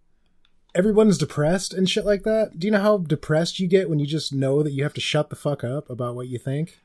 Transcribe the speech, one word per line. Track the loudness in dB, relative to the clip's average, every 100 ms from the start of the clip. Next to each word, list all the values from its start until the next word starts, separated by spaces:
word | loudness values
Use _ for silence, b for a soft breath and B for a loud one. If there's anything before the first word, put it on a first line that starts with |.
| _ _ _ _ _ _ _ 0
Everyone's | 2 6 6 4
depressed | 0 0 0 0 -2
and | -2 0
shit | 0 0
like | 0
that. | 0 0 0 -2
Do | 0
you |
know | 2
how | 4 2
depressed | 0 -4 0 0 0 -2
you | 2
get | 2 2
when | 0
you | 0
just | -2 -4
know | -2 0 2
that | 0
you | -2
have | -4 -4
to |
shut | -2 -2 -2
the | -4
fuck | -4 -4
up | -4 -6 -8
about | -6 -6 -6
what | -8
you | -8
think? | -6 -4 -6 -10